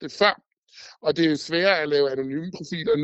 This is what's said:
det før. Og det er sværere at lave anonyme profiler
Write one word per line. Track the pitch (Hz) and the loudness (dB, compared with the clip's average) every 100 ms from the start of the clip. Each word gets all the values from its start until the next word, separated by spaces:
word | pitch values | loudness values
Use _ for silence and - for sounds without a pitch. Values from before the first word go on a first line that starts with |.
det | 151 | -12
før. | - 202 - _ _ _ - - - | 0 2 2 _ _ _ -20 -20 -4
Og | 156 147 | -2 2
det | 165 | 2
er | 147 | 2
sværere | - 165 190 180 | -2 0 2 2
at | 151 | 2
lave | 147 139 | 2 2
anonyme | 135 135 139 175 - | 0 -4 -6 -8 -10
profiler | 160 170 156 151 | -8 -4 0 2